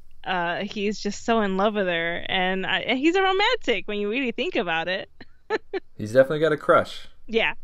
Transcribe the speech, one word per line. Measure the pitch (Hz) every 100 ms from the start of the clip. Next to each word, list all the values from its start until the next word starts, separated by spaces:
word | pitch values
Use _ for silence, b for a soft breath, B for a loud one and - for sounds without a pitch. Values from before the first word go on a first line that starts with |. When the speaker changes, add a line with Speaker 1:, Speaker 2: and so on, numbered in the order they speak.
| - -
Speaker 1:
uh, | - 185 175 160
he's | 202 220 202 208
just | 202 196
so | - 226
in | 202 190
love | 208
with | 208 185
her. | 170 165 175 -
And, | 190 185 190 180
I, | 180
and | - 254
he's | 302
a | 370
romantic | 381 381 427 508 - 208 -
when | 208
you | 208
really | 240 262
think | 220 302 349
about | 180 165 165
it. | 190 - - - - -
<laughs> | 427 - 381 - -
Speaker 2:
He's | 107
definitely | 120 131 151
got | 156
a | 151
crush. | - 156 92 - - - -
Speaker 1:
Yeah, | 220 196 -